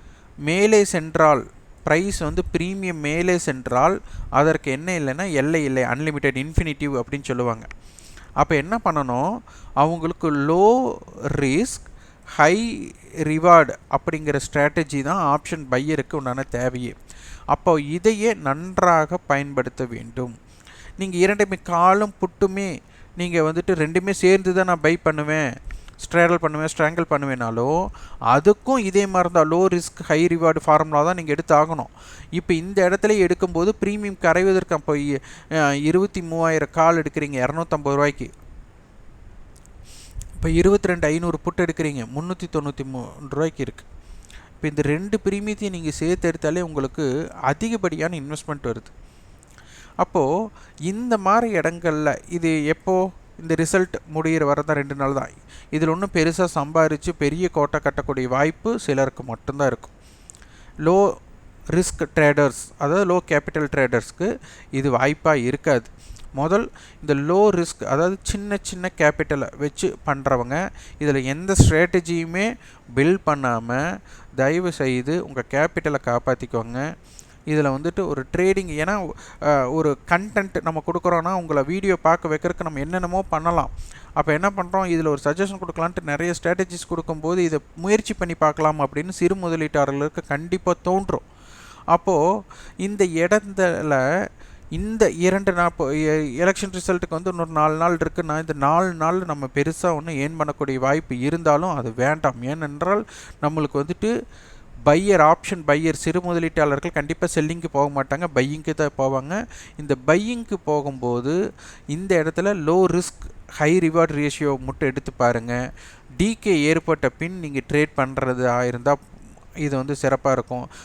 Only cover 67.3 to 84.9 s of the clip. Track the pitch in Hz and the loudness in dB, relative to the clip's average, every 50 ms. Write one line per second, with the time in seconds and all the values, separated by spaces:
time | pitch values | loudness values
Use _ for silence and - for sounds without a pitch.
67.3 | 180 196 208 214 185 175 170 - - - 107 101 131 147 170 185 196 - - - | 4 4 4 4 4 2 -2 -4 -6 -8 -4 -2 0 2 2 0 0 -4 -6 -6
68.3 | - 202 202 208 202 196 - - 185 180 180 185 - - 156 147 - - 156 - | -6 -6 -4 -4 -6 -6 -6 -8 -10 -8 -8 -8 -2 2 2 2 4 2 -2 -2
69.3 | 151 139 120 - - 127 147 147 - - 185 180 - - - 151 139 139 131 139 | -2 -4 -4 -8 -6 -6 -6 -6 -4 -2 -4 -4 -4 -4 -4 -2 -2 0 0 0
70.3 | 135 123 120 120 135 165 190 - - - - - - - 151 147 135 135 127 131 | 0 0 0 -2 -4 -4 -4 -6 -10 -14 -20 -18 -10 -4 -2 0 0 0 0 -2
71.3 | 139 160 185 190 196 175 - - 156 156 175 175 180 180 165 165 170 165 165 165 | -6 -6 -2 0 4 6 6 6 6 4 2 4 2 0 0 0 -4 -4 -4 -4
72.3 | 165 185 208 233 247 - - - - - - - 120 131 143 165 190 190 - 165 | -4 -2 -2 -2 -4 -8 -16 -20 -20 -20 -18 -6 0 2 2 2 2 2 2 -2
73.3 | 147 139 135 123 120 113 117 117 123 131 151 175 196 202 - - - - - - | -2 0 0 -2 -2 -2 -2 -2 -4 -2 -2 -4 -6 -8 -14 -20 -20 -20 -20 -10
74.3 | - 131 131 139 160 175 180 175 160 - 139 131 127 127 123 139 165 180 - 160 | -2 0 0 2 2 0 -2 -2 -2 -2 -2 0 0 0 0 -2 -2 -2 -4 -6
75.3 | 135 127 117 - 147 139 156 - - 165 - 151 147 135 - 127 120 120 - 135 | -8 -8 -6 -2 0 0 0 0 -2 -2 -4 -2 -2 -2 -2 0 -2 -2 0 -2
76.3 | 127 - 127 117 - 117 113 113 117 127 143 160 175 - - - - - - - | -2 -2 -4 -6 -6 -6 -6 -6 -6 -6 -6 -8 -8 -14 -20 -20 -20 -20 -20 -20
77.3 | - - - 156 151 151 147 139 135 135 151 170 - 202 185 160 143 135 131 - | -20 -14 -6 -2 0 0 0 0 -2 -2 -4 -4 -4 -4 -4 -4 -4 -6 -6 -6
78.3 | - 170 180 190 190 196 185 170 147 151 156 180 208 202 180 147 - - - - | -2 0 2 2 2 0 -2 -6 -4 -4 -2 -2 -2 -4 -6 -8 -12 -14 -18 -20
79.3 | - - - 147 147 139 127 123 151 160 156 151 139 - - - 175 175 202 214 | -12 -4 0 2 2 2 2 0 0 0 0 0 -2 -2 -2 0 0 0 0 -2
80.3 | - 208 196 190 - 180 - 165 160 156 - - 170 175 - 175 170 165 160 175 | -4 -4 -4 -2 -6 -6 -4 -4 -6 -4 -6 -4 -4 -2 0 2 0 2 0 -2
81.3 | 190 185 170 156 147 143 135 147 180 196 196 196 180 - - 160 170 - - 160 | -4 -4 -4 -2 0 0 0 0 -2 -2 0 0 0 2 4 2 2 4 2 -2
82.3 | 156 151 - 175 175 - 175 160 151 139 139 160 180 185 180 175 180 190 185 - | -4 -2 -2 -4 -4 -4 -6 -8 -6 -6 -6 -4 -4 -4 -4 -2 -4 -4 -4 -2
83.3 | 165 156 160 170 170 160 135 - - - - - - - - - - 151 - 156 | -4 -2 0 0 0 0 0 -2 -6 -10 -12 -12 -14 -20 -16 -8 -2 -2 0 0
84.3 | 147 156 185 202 196 202 180 175 196 190 190 180 | 0 0 0 -2 -2 -2 -6 -2 -2 -2 0 0